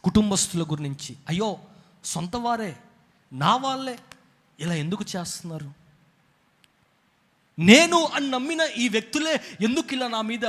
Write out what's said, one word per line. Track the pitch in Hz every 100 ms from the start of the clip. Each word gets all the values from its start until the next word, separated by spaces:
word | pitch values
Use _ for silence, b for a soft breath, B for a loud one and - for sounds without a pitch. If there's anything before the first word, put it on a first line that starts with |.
కుటుంబస్తుల | 185 185 214 196 - 170
గురించి, | 156 151 147 139 - 120 -
అయ్యో | 175 220 180 - b b b
సొంత | - 160 175 240
వారే, | 240 233 208 123 - _ _ _ _
నా | 131 156 247
వాళ్ళే | 269 262 262 233 - - _ _ _ -
ఇలా | 165
ఎందుకు | 165 151 208 202 185
చేస్తున్నారు, | 170 - 170 160 143 - - _ _ _ _ _ _ _ _ _ _ _ _ _ _ _ _ -
నేను | 170 254 339 339 311
అని | 254 277
నమ్మిన | 254 277 320 311 226
ఈ | 247
వ్యక్తులే | 214 220 302 311 294 B B
ఎందుకు | 220 285 -
ఇలా | 262 247
నా | 226
మీద | 220 233